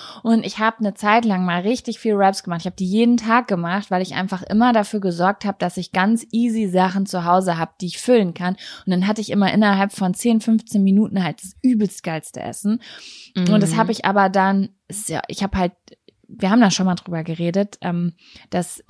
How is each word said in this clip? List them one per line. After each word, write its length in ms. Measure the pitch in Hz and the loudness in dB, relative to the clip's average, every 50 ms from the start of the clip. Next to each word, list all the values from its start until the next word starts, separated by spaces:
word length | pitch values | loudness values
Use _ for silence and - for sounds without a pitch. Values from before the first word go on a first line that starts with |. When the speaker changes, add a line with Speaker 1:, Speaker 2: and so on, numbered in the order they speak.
| - - - - - | -20 -20 -16 -6 0
Speaker 1:
und 220 | 226 226 226 - | 2 2 2 0
ich 140 | - - - | -2 -4 -2
hab 200 | 220 220 226 - | -2 -2 0 -2
eine 160 | 220 202 196 | -4 -4 -4
Zeit 300 | - - 208 214 240 233 | -2 0 2 4 4 4
lang 200 | 226 196 180 180 | 2 0 0 0
mal 160 | 180 170 175 | 0 0 0
richtig 380 | 175 208 254 247 - - 214 - | 0 -2 -2 -2 -4 -8 -10 -4
viel 180 | - 226 214 202 | -2 0 2 4
Wraps 260 | 196 190 196 - - | 4 2 2 0 -4
gemacht. 180 | 185 175 170 | -8 -8 -6
Ich 40 | - | -6
hab 100 | 180 - | -6 -6
die 120 | - 190 180 | -6 -4 0
jeden 300 | 190 220 233 240 240 233 | 2 4 4 4 4 2
Tag 300 | 226 220 226 247 247 - | 2 2 0 0 0 0
gemacht, 440 | 208 175 170 170 180 202 202 - | -2 -2 -2 -2 -4 -4 -2 -2
weil 100 | 196 180 | -2 -2
ich 140 | 185 185 - | -2 -2 -4
einfach 260 | - 185 190 196 180 | -6 -4 -4 -6 -8
immer 320 | 190 - - 214 233 247 240 | -4 -2 2 2 4 4 4
dafür 260 | 220 208 - - 214 | 2 0 0 -2 -4
gesorgt 460 | 190 190 170 170 175 190 208 - - | -2 -2 0 0 0 0 0 -2 -4
hab, 140 | 202 196 - | -6 -4 -4
dass 180 | 185 180 - - | -4 -6 -4 -6
ich 140 | 175 - | -8 -4
ganz 340 | - 190 185 202 233 226 - - | -2 0 2 2 2 0 -2 -4
easy 360 | - 226 240 240 220 226 220 190 | -2 -2 0 0 0 -2 -2 0
Sachen 380 | 180 185 185 185 180 196 196 | 2 2 2 2 2 -2 -4
zu 200 | 190 - 185 170 | -4 -4 -4 0
Hause 320 | 170 180 190 190 185 170 165 | 2 2 2 2 0 -2 -2
hab, 200 | 165 160 _ - | -4 -6 _ -8
die 80 | 185 175 | -10 -10
ich 120 | - - | -8 -4
füllen 340 | - - 247 233 202 175 165 | 0 2 4 4 4 2 -2
kann. 220 | - 175 180 190 - - - - - - | -4 -4 -6 -6 -6 -10 -16 -18 -8 -4
Und 60 | - | -2
dann 160 | 185 185 185 202 | 0 0 0 0
hatte 140 | 220 226 | -2 -2
ich 80 | 208 - | -4 -2
immer 240 | - 208 202 185 - | 0 0 2 2 2
innerhalb 380 | 202 214 208 196 190 196 202 | 4 4 4 4 2 0 -2
von 220 | - - 202 185 185 | -2 -2 -2 -2 -2
zehn, 280 | - - 240 233 220 | -2 0 0 0 2
fünfzehn 420 | - - 226 220 - - - 208 196 | 2 2 0 0 0 0 0 2 4
Minuten 400 | 196 190 202 214 - - 196 185 | 4 4 4 2 2 0 -2 -2
halt 180 | 165 - - | -2 -4 -8
das 140 | - 185 - _ | -12 -18 -8 _
übelst 420 | - 254 254 214 208 185 - - - | 0 2 2 2 2 0 -2 -6 -8
geilste 380 | 175 160 156 151 - - - | -6 -6 -6 -8 -10 -12 -10
Essen. 400 | - - 208 - - 202 214 233 - - - - - - - - - - - 190 | -10 -10 -8 -6 -2 -2 -2 -2 -4 -10 -20 -20 -20 -20 -20 -20 -20 -8 -4 -2
Und 240 | 180 175 208 214 | 2 4 4 4
das 120 | 202 160 160 | 4 2 2
Speaker 2:
Mhm. 40 | 220 | 0
Speaker 1:
hab 120 | 220 - | 0 0
ich 160 | 226 - - | -2 -2 -2
aber 240 | - 196 202 196 190 | 0 2 2 2 4
dann, 400 | 190 196 190 190 196 196 196 - - _ _ - | 4 2 2 2 2 0 0 -2 -6 _ _ -14
ist 220 | - - 208 - | -12 -10 -8 -6
ja, 120 | 160 147 - - | -6 -6 -8 -8
ich 160 | - - 202 | -6 -6 -6
hab 120 | 196 - | -4 -2
halt, 180 | 196 185 180 - _ _ _ - _ _ _ _ _ _ _ | -2 -2 -2 -4 _ _ _ -20 _ _ _ _ _ _ _
wir 220 | - 226 - 185 | -8 -4 0 2
haben 120 | 208 247 | 4 6
da 100 | 240 196 | 6 4
schon 140 | 170 - 190 190 | 4 2 0 0
mal 80 | 180 | -2
drüber 280 | 175 - - 175 165 160 | -2 -4 -6 -8 -6 -6
geredet, 540 | 175 160 160 170 170 170 196 208 208 - - | -6 -6 -4 -4 -2 0 0 -2 -2 -4 -8
ähm, 320 | - 180 175 175 175 175 165 _ _ _ - - - _ | -6 -4 -4 -2 -2 -4 -6 _ _ _ -20 -20 -14 _
dass 340 | - 180 175 - - - - - | -6 -6 -6 -6 -8 -14 -8 0